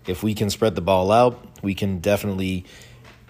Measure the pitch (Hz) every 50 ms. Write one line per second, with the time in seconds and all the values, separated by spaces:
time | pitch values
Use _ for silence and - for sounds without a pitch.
0 | - - 90 - 104 110 104 - 110 98 - - 113 110 87 95 85 95 95 92
1 | 92 95 107 120 123 123 120 - - - - - - 101 95 - 104 98 95 87
2 | 82 101 101 101 - 104 95 92 95 92 92 90 92 - - - - - - -
3 | - - - - - -